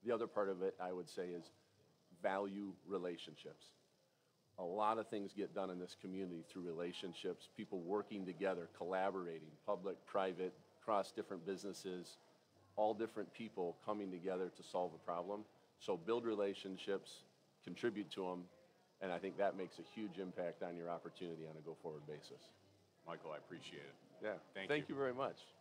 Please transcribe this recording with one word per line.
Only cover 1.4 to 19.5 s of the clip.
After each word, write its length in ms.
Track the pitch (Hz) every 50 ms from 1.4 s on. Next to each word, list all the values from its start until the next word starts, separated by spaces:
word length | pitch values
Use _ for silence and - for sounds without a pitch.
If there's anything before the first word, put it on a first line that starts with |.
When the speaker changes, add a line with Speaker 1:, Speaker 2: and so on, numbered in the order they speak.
| 82 - - - _ _ _ _ - _ _ _ _ _ - - -
Speaker 1:
value 500 | 104 95 98 101 101 98 101 101 98 90 - -
relationships. 840 | 80 98 92 87 90 85 82 - - 78 - - 76 69 - - - - _ _ _ _ _ _ _ _ _ _ _ _ _ _ _ _ -
A 60 | 92
lot 340 | 85 87 104 107 107 113 113
of 100 | 107 -
things 240 | - 107 101 98 -
get 220 | 101 98 87 82
done 160 | 101 95 92
in 80 | 92 90
this 180 | 90 90 - -
community 440 | - 98 92 95 98 90 87 82 80 -
through 140 | - 95 87
relationships, 880 | 87 82 80 87 87 90 - - 95 85 - - - 87 - - - -
people 240 | - 107 95 - 92
working 440 | 85 82 98 104 101 - 110 101 95
together, 440 | 90 90 80 95 95 92 87 85 85 -
collaborating, 720 | - 90 87 92 92 92 98 92 95 90 85 82 80 76 78 76 - -
public, 300 | - 101 92 90 98 90 - -
private, 460 | - - 101 95 95 92 82 92 92 - - - - - -
across 300 | - - 110 101 95 -
different 340 | - - 101 - 101 90 82
businesses, 760 | 90 98 90 90 101 90 - - 98 90 90 87 - - - - - - _ _ _ _ - - - -
all 180 | - 107 107 113
different 380 | 101 113 107 - 110 101 - -
people 440 | - - 107 - - 90 87 85 - -
coming 260 | - 107 104 101 95
together 400 | 92 90 82 95 92 92 92 90 -
to 60 | - 82
solve 300 | - - 92 90 90 80
a 40 | 80
problem. 460 | - - 87 85 87 92 101 104 107 107 - - - _ _ _
So 160 | - - 98
build 280 | 87 82 95 113 120 117
relationships, 1000 | 117 110 101 101 101 98 95 - 98 95 87 - - 101 95 - - - - - - _ _ _ _ _ _ -
contribute 460 | - 90 - - 120 107 101 101 80 -
to 180 | - 95 92
'em, 140 | 90 90 87 90 - - - - - - - _ _ _
and 100 | 95 95
I 80 | 90 85
think 180 | 90 98 87 87
that 180 | 98 98